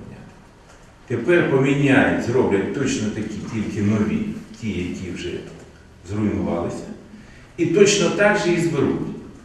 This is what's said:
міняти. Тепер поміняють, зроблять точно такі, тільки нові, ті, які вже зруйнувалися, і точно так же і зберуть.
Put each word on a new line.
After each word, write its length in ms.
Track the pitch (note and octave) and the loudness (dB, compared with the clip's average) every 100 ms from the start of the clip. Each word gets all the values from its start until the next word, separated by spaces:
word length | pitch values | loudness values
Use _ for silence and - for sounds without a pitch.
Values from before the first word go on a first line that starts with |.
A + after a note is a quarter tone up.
| - | -16
міняти. 180 | - - - - - - - - - - | -18 -20 -20 -20 -20 -20 -20 -20 -18 -6
Тепер 420 | A#2 B2+ F3 C#3 | -4 2 2 4
поміняють, 760 | C3+ C3+ C#3 C#3 B2+ - - - | 2 2 4 4 4 4 0 0
зроблять 480 | B2 - G2 - | 2 2 2 0
точно 340 | - - A2+ G#2+ | -2 -2 -2 -4
такі, 260 | A2 G2+ F#2+ F2+ | -4 -6 -8 -8
тільки 300 | A2 F#2 G#2+ | -6 -4 -2
нові, 380 | G2+ G#2+ G2+ - - - - - | 0 2 2 0 -4 -8 -12 -10
ті, 80 | A2 | -6
які 420 | F2 F2 - F#2 | -4 -4 -6 -8
вже 160 | - - - - - - - - - - | -8 -8 -8 -12 -18 -20 -20 -20 -20 -8
зруйнувалися, 720 | G#2 G#2 - F2+ A2 - - - - - - - - - - | -2 0 0 -2 -2 -4 -8 -12 -16 -18 -20 -20 -20 -14 -4
і 100 | D#3+ | 2
точно 440 | G3+ G3+ - - | 6 6 6 2
так 280 | - G#3 G3+ | 2 2 2
же 140 | F3 | 2
і 80 | E3 | 2
зберуть. 400 | D#3+ C#3+ - - - - - - | 0 0 0 0 -4 -10 -14 -20